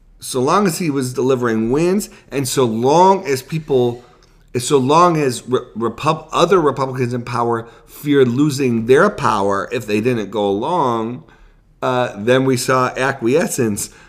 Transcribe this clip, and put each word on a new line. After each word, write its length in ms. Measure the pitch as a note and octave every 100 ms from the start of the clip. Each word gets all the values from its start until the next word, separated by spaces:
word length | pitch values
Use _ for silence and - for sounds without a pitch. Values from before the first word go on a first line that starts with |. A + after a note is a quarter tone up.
| _ _
so 220 | - C3
long 240 | C3+ F#3+ G3+
as 120 | D#3+
he 120 | E3
was 240 | C#3 B2
delivering 560 | B2+ B2+ B2+ A#2+ A2 A2+
wins, 400 | C#3+ F3 G3+ - - -
and 160 | C3+ C3
so 160 | C#3+
long 600 | A#2+ A2 B2+ D#3+ F#3 G3 C#3
as 160 | C3
people, 640 | - D#3+ D3+ C3 A#2+ A#2+ - _ _ _ _ B2
so 200 | - C#3+
long 380 | B2+ D#3+ F3+ D#3
as 300 | C3+ A2+ -
re-, 120 | B2 - G#2+
Repub-, 520 | C#3 - D3+ D#3 -
other 280 | C3+ E3+ F#3+
Republicans 540 | D3 C3 C3+ B2+ A#2+
in 80 | B2
power 460 | A#2+ A#2+ A#2 A#2 A#2 - -
feared 400 | - D3 C#3+ B2+
losing 580 | B2 D3+ C3+ C3 A#2 A2+
their 240 | C#3 G3+
power 580 | - B2 G#2+ G2+ G2 -
if 140 | B2+ G#2+
they 140 | G#2
didn't 300 | A#2+ A#2 G2
go 180 | G#2+ G2+
along, 760 | G2+ C#3 F3 C3 A#2 A2+ B2+ - - - _ _ _
uh, 320 | C3 B2+ B2 G2+
then 280 | A2 C3
we 120 | C3 B2
saw 320 | - C3 B2+ A2+
acquiescence. 920 | C3 C3 A#2 D3 G#3 - A2+ G2+ - -